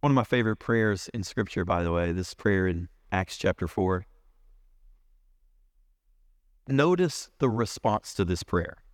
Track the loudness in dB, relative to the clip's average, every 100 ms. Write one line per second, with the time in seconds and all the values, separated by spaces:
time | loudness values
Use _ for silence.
0 | 4 2 4 2 2 -2 0 2 2 0
1 | -6 -10 -6 -4 -4 -4 -2 0 0 0
2 | 0 -2 -6 -4 0 2 2 -2 -6 _
3 | _ -4 -4 -2 -2 -2 -4 -2 0 0
4 | -6 _ _ _ _ -20 _ _ -20 -20
5 | _ _ _ _ _ _ _ _ _ _
6 | _ _ _ _ _ _ -2 4 4 4
7 | 0 -2 -14 _ 0 0 -2 -2 -2 -2
8 | -4 -2 0 0 -2 -2 -2 -10 -20